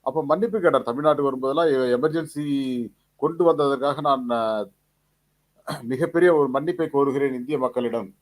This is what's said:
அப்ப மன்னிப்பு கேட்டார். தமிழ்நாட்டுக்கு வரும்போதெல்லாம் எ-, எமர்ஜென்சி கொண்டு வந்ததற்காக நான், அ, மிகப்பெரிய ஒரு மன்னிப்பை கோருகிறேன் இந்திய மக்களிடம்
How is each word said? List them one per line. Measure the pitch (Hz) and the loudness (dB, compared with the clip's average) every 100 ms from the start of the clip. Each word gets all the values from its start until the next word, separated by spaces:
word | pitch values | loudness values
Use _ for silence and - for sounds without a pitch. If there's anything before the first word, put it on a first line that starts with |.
அப்ப | - 151 | -4 -4
மன்னிப்பு | 143 165 226 214 | 0 0 0 2
கேட்டார். | 170 135 | 2 2
தமிழ்நாட்டுக்கு | 117 123 151 147 139 | 0 0 2 2 0
வரும்போதெல்லாம் | 131 131 147 170 | -2 -2 0 2
எ-, | 131 127 123 | 2 2 0
எமர்ஜென்சி | 156 160 151 147 147 139 131 123 117 _ _ _ | 0 -2 -6 -8 -4 -2 -2 -4 -6 _ _ _
கொண்டு | 147 165 | -4 2
வந்ததற்காக | 170 151 143 135 143 143 | 2 4 2 0 -2 0
நான், | 147 135 123 | 0 0 0
அ, | 117 113 110 98 _ _ _ _ _ _ _ _ _ - - | -2 0 -2 -6 _ _ _ _ _ _ _ _ _ -12 -10
மிகப்பெரிய | 117 131 165 170 180 156 | -6 -4 0 4 4 6
ஒரு | 139 | 2
மன்னிப்பை | 135 156 175 156 | 0 -2 -4 -2
கோருகிறேன் | 139 139 135 139 | 2 2 2 -2
இந்திய | 127 123 147 | -2 -4 -2
மக்களிடம் | 127 123 120 117 98 _ | -2 -2 -2 -4 -8 _